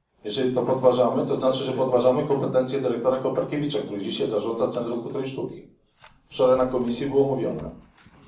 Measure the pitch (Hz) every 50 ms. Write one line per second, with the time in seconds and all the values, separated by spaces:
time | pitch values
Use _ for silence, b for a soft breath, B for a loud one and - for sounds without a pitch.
0 | _ _ _ _ - 107 104 131 127 127 127 123 117 131 127 127 127 127 123 123
1 | 120 117 - - - - 135 123 131 131 127 - - 131 127 131 127 123 123 123
2 | 123 127 131 147 147 151 143 135 135 - 120 127 127 123 139 131 127 120 117 117
3 | 117 131 131 - - 131 127 123 - - 147 147 151 143 - - - 95 101 98
4 | 98 - - - 104 101 107 104 104 113 113 117 123 120 117 120 120 117 117 -
5 | - - - 139 127 135 - - - - - - - - _ _ _ B B B
6 | B B B B _ _ - - 131 127 127 127 127 127 127 123 117 120 117 -
7 | 143 139 135 139 139 139 131 117 113 113 113 117 - - - - - _ _ -
8 | _ - - - -